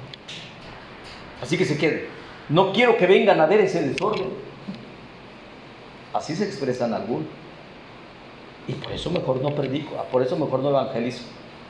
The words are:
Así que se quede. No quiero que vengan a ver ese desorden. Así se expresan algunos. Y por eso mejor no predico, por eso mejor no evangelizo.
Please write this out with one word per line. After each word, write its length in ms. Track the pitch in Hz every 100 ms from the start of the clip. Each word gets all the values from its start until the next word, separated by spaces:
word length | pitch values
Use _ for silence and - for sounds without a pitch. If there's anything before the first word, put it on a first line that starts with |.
| - - - - - - - - - - - - - -
Así 160 | 127 170
que 60 |
se 140 | 185 143
quede. 320 | 156 - - - - - -
No 240 | 156 190
quiero 240 | 196 240 -
que 100 | 180
vengan 320 | 220 214 165
a 60 | 156
ver 160 | 208
ese 200 | 190 165
desorden. 460 | 139 - 196 - - - - - - - - - - - - - - - - - - - -
Así 220 | - - 170
se 80 |
expresan 500 | 202 - 127 120 120
algunos. 340 | 98 101 151 156 - - - - - - - - - - - - - -
Y 60 |
por 180 | - -
eso 180 | 101 151
mejor 320 | 170 - 131
no 100 | 143
predico, 440 | 143 131 143 - - -
por 100 | 127
eso 140 | 131 165
mejor 240 | 131 131
no 100 | 139
evangelizo. 540 | 139 123 117 120 123 - - - -